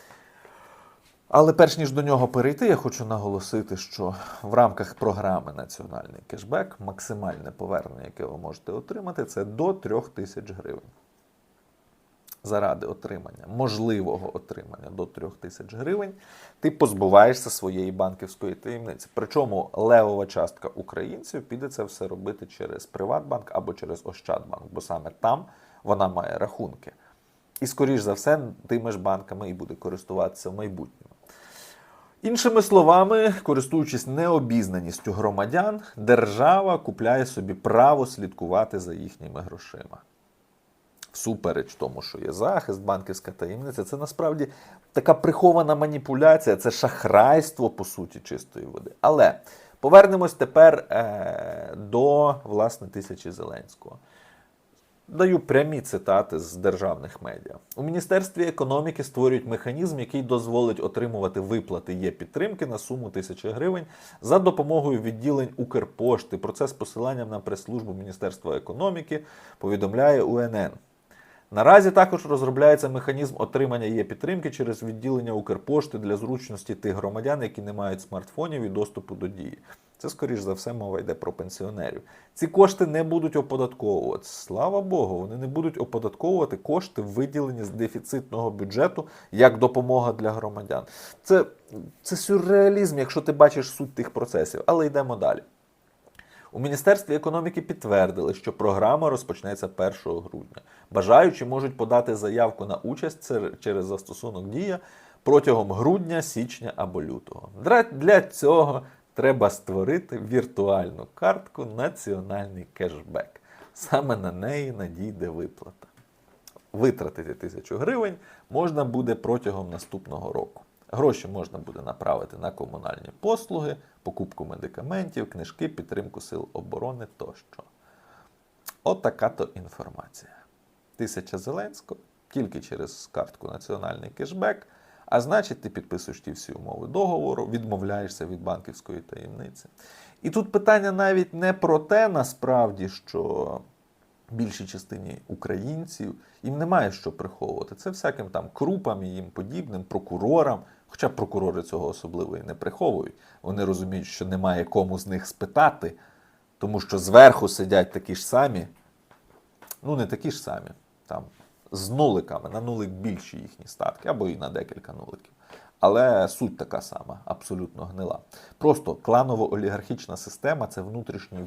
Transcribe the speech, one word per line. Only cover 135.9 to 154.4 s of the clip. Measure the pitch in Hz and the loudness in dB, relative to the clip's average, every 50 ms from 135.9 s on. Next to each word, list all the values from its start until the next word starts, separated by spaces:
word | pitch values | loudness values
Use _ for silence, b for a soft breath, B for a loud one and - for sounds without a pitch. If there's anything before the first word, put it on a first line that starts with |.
| - 90 - - - - | -8 -8 -8 -10 -14 -14
ті | - - | -12 -14
всі | 73 - - - | -14 -12 -14 -14
умови | - - - - - - 80 - | -14 -14 -12 -12 -12 -12 -10 -4
договору, | - 180 202 185 175 160 147 139 131 - - | -2 0 0 0 0 0 -2 -2 -2 -4 -4
відмовляєшся | 98 110 117 113 110 104 95 95 98 104 104 101 92 - - 82 | -4 -4 -6 -4 -4 -4 -4 -4 -4 -4 -4 -6 -8 -10 -10 -10
від | 82 92 85 82 | -10 -10 -8 -6
банківської | 87 85 85 90 - - - - - - - | -6 -6 -6 -8 -12 -18 -18 -14 -14 -14 -14
таємниці. | - - - - - - 104 113 127 135 131 - - - _ B B B B B B B B B | -14 -14 -16 -16 -16 -14 -14 -14 -16 -16 -18 -20 -20 -20 _ B B B B B B B B B
І | - 220 | -8 -4
тут | 160 220 214 214 | -2 -2 -2 0
питання | - 208 202 220 214 214 196 202 | 0 2 4 6 6 6 4 0
навіть | 190 185 196 196 190 185 180 180 - | 0 2 2 2 4 2 2 0 -2
не | 165 175 185 185 | 0 0 0 2
про | 185 - - 160 156 | 2 2 4 4 2
те, | 156 156 208 214 226 220 | 2 2 4 4 4 4
насправді, | 185 156 127 - - - - 127 127 123 117 107 98 92 92 95 | 2 0 -2 -2 -4 -4 0 2 4 4 4 2 0 -4 -8 -8
що | - - - - - 85 85 - - - 69 71 - - - - _ _ _ _ _ _ _ _ _ _ _ - | -8 -12 -14 -10 -6 -6 -4 -4 -4 -4 -4 -6 -6 -10 -14 -18 _ _ _ _ _ _ _ _ _ _ _ -10
більшій | 117 113 117 107 92 - 98 | -6 -4 -4 -4 -6 -8 -12
частині | 95 - 95 - - - 98 98 92 69 - - - | -12 -14 -14 -14 -14 -14 -14 -12 -12 -14 -16 -14 -14
українців | - - - - - 98 101 127 156 160 170 170 - - 104 101 - b b b b b - | -12 -10 -8 -6 -6 -6 -6 -6 -8 -8 -10 -12 -12 -12 -12 -12 -12 b b b b b -8
їм | 131 135 147 | -6 -4 -4
немає | 165 165 185 175 127 98 | -2 0 2 2 2 2
що | 92 - - - | -2 -6 -8 -10
приховувати. | - - - - - - - - - - - - - | -10 -8 -10 -12 -10 -8 -8 -8 -6 -8 -10 -10 -12
Це | - - 190 | -12 -10 -10
всяким | 185 190 - 156 135 - 107 95 | -8 -4 -4 -4 -4 -4 -8 -8
там | 92 85 85 85 - | -8 -8 -8 -10 -6
крупам | - 147 151 190 190 190 131 107 98 95 | -4 -2 -2 -2 -2 -2 -4 -4 -4 -6
і | 92 | -8
їм | 92 92 92 92 | -8 -10 -12 -12
подібним, | - - 92 101 135 175 170 131 104 92 92 | -10 -10 -10 -10 -10 -10 -10 -10 -10 -10 -8
прокурорам, | - - 98 - - 87 87 98 113 151 165 151 139 120 98 B B B B B B | -8 -8 -8 -6 -6 -6 -2 0 2 4 4 4 2 0 -2 B B B B B B
хоча | - - - 131 | -6 -4 -4 -2
прокурори | - - 110 98 - 101 95 92 82 90 85 | -2 -2 -6 -4 -2 -2 -2 -2 -2 -4 -6
цього | - - 85 87 - | -6 -6 -6 -4 -6
особливо | - - - 82 85 87 92 - - 82 | -6 -8 -12 -10 -8 -8 -8 -6 -8 -10
і | - | -12
не | 80 - | -12 -12
приховують. | - - - - - 180 160 110 87 - - b b b b b b | -10 -8 -8 -4 -2 0 0 0 -2 -4 -8 b b b b b b
Вони | - - 95 101 101 | -12 -8 -6 -4 -2
розуміють, | 95 95 90 95 92 95 95 - - | -2 -2 -2 -4 -6 -6 -8 -8 -10
що | - - 95 | -10 -10 -6
немає | 92 95 92 | -4 -4 -2